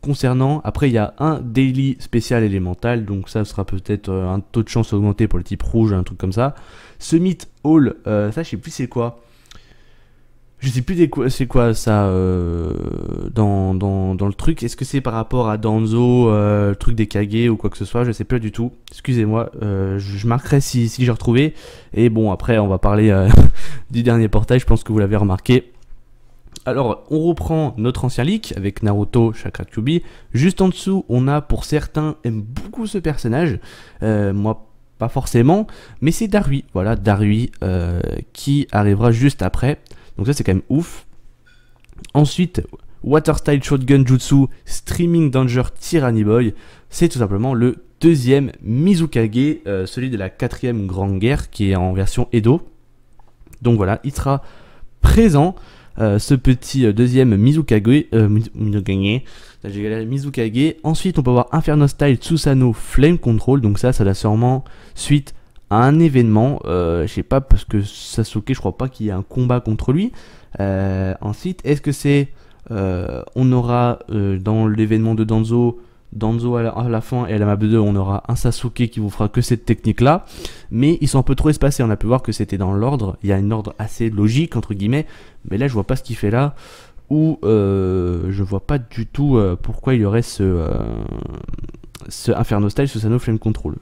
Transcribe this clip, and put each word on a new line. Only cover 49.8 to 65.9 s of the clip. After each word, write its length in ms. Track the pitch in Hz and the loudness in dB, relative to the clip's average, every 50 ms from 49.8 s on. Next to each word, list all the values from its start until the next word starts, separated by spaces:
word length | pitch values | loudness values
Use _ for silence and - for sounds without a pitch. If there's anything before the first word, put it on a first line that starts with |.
| 95 | -6
celui 240 | 95 - 123 123 131 | -6 -6 -6 -6 -6
de 80 | 127 104 | -4 -6
la 140 | 95 92 | -6 -8
quatrième 560 | - - - 120 - - - 123 120 110 101 95 | -6 -6 -6 -6 -6 -6 -4 -4 -4 -4 -4 -4
grande 320 | 92 95 98 98 98 95 | -4 -4 -2 -2 -2 0
guerre, 320 | 101 117 143 143 - - | 2 2 0 0 -2 -6
qui 180 | - - 104 95 | -6 -4 0 0
est 60 | 95 | 2
en 180 | 92 90 92 92 | 0 0 0 0
version 340 | 95 95 - - - 120 - | 0 0 0 0 0 -2 0
Edo. 360 | - 117 104 113 120 - - - _ _ _ _ _ _ _ _ - - - - - _ - - - - | 0 2 4 4 4 2 0 -8 _ _ _ _ _ _ _ _ -20 -20 -20 -20 -20 _ -20 -20 -20 -4
Donc 160 | - 120 117 107 | 0 2 2 2
voilà, 220 | 98 90 107 - - | 2 0 -2 -2 -4
il 80 | 139 | -8
sera 300 | 139 - - 135 139 139 - - - - - - - - - - - _ | -6 -4 -2 -2 -2 -4 -4 -10 -20 -20 -20 -20 -20 -20 -20 -20 -10 _
présent, 520 | - - - 208 233 220 156 143 147 180 180 - - - - - - - - - | 2 4 6 6 6 6 6 4 2 2 -2 -6 -16 -20 -20 -20 -20 -18 -6 -2
euh, 180 | 117 107 101 101 | 0 2 2 0
ce 160 | - - 147 | 2 2 0
petit, 540 | 131 - 131 127 123 - - - 135 127 110 | 2 4 2 2 2 0 -6 -2 2 2 2
euh, 60 | 101 | 4
deuxième 420 | 104 123 123 123 131 131 123 107 | 4 2 2 4 4 4 4 4
Mizukage, 720 | 98 104 127 147 160 156 - 117 107 98 113 127 147 - - - | 4 4 4 4 2 2 2 2 2 4 4 4 4 2 2 2
euh, 120 | 113 110 104 | 2 4 4
Miz-, 220 | 104 110 113 - - | 2 0 0 -2 -6
Mizukage. 640 | - 107 107 104 104 95 95 98 98 98 101 107 127 - - - - - - - - - | -6 -4 -2 -2 -2 -2 -2 -2 0 0 0 0 -2 -4 -10 -18 -20 -20 -20 -20 -16 -14
Là, 60 | 101 | -12
j'ai 140 | 98 101 104 | -8 -6 -6
galéré, 240 | 107 107 110 113 113 | -6 -6 -6 -6 -6
Mizukage. 720 | 131 139 139 143 135 127 117 113 107 123 143 165 - - | -6 -6 -6 -6 -4 -4 -4 -2 0 0 0 0 0 -2
Ensuite, 380 | - 151 160 - - 190 175 - | -4 -4 -2 0 -2 0 0 0
on 20 | |
peut 80 | 139 127 | 2 2
voir 180 | 123 123 123 - | 2 2 2 2
Inferno 360 | - 165 156 - 147 151 143 139 | -2 -2 0 2 2 4 4 2
Style 300 | - - 147 143 131 117 | 2 2 2 2 2 0
Susanoo 540 | - - 170 156 - 156 135 131 127 123 110 | 0 -2 -2 0 2 2 2 4 4 2 0
Flame 460 | - - - - - 135 156 175 170 | -2 -6 0 2 4 6 6 4 2
Control. 420 | - 123 113 107 - - 135 139 | 2 0 0 0 2 2 2 2
Donc 160 | 113 104 104 - | 2 2 0 2
ça, 160 | - 123 127 | 2 0 2
ça 100 | - 110 | 2 2
doit 120 | 98 95 | 0 0
sûrement 480 | - - 110 107 110 117 123 131 127 127 - - - - - - | 0 0 0 0 2 2 2 0 0 -4 -10 -16 -20 -20 -18 -16
suite 400 | - - - 147 147 139 - - - - - _ - - - | -12 0 2 2 0 0 -4 -16 -18 -18 -20 _ -20 -8 0
à 140 | 101 107 120 | 2 4 6
un 160 | 135 | 6